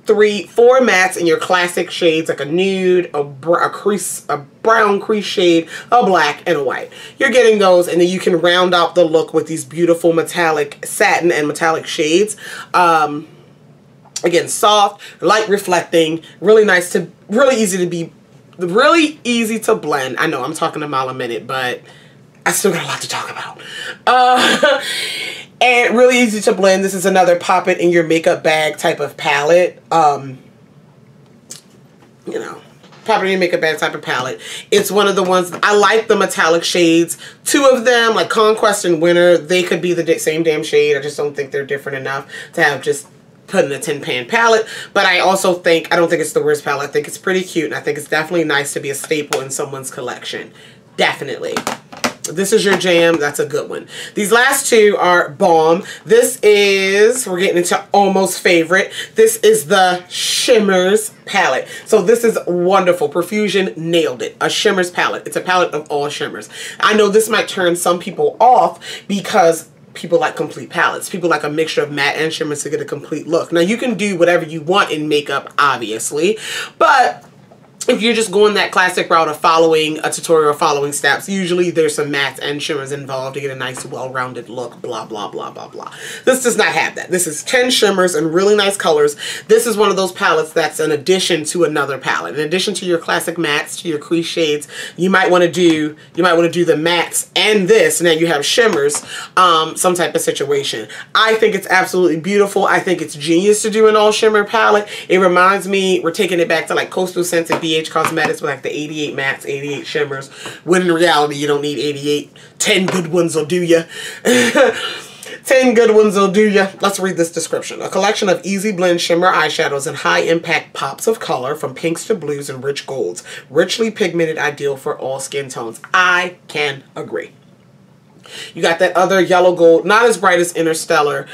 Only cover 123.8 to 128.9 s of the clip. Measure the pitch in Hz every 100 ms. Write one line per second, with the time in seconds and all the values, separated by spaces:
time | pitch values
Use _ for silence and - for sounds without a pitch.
123.8 | 226 - 185 165 160 156 143 139 143 135
124.8 | 151 - 131 135 - 139 135 135 113 110
125.8 | - 185 180 180 180 - - 151 147 135
126.8 | - 156 139 - - - _ _ _ _
127.8 | _ _ _ _ - - - 165 165 170
128.8 | 180